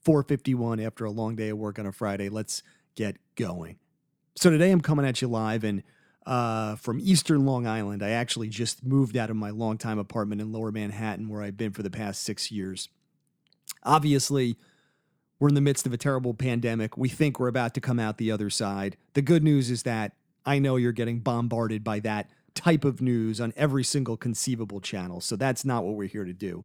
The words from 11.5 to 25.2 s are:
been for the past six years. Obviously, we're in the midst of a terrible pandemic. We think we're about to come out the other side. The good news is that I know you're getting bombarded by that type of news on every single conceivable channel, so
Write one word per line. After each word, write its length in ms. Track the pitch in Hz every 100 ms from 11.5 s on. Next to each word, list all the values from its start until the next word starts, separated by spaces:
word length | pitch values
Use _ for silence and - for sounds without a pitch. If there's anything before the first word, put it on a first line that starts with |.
| 101
been 140 | 113
for 120 | 98
the 60 | 98
past 320 | 92 104 95
six 300 | - 101 -
years. 380 | 104 95 92 - _ _ _ _ _ _ _ - -
Obviously, 760 | - 151 151 139 - 139 123 117 _ _ _ _ _ _ _ _
we're 100 | 147
in 60 | 143
the 60 |
midst 240 | 143 135 131
of 80 |
a 40 | 120
terrible 360 | 143 131 123
pandemic. 640 | 110 127 117 117 113 107 -
We 100 | 131
think 320 | - 151 -
we're 80 | 123
about 260 | 123 117 -
to 60 |
come 180 | - 120
out 180 | 110 107
the 140 | 110
other 180 | 107 101
side. 480 | - 104 98 98 - _
The 80 | -
good 220 | 139 170
news 280 | 156 143 123
is 120 | 120
that 300 | 127 113 104 _ _ _ -
I 140 | 139
know 160 | 139 131
you're 160 | 120
getting 280 | 117 117 117
bombarded 640 | 117 117 120 117 113 107
by 180 | 107 104
that 280 | 110 107 - _ _ -
type 300 | 175 156 143
of 160 | 120
news 400 | 127 120 110 110
on 100 | 117 -
every 260 | 147 135
single 320 | 123 147 127 113
conceivable 640 | 123 110 - 120 107 101
channel, 400 | - 101 90
so 160 | 87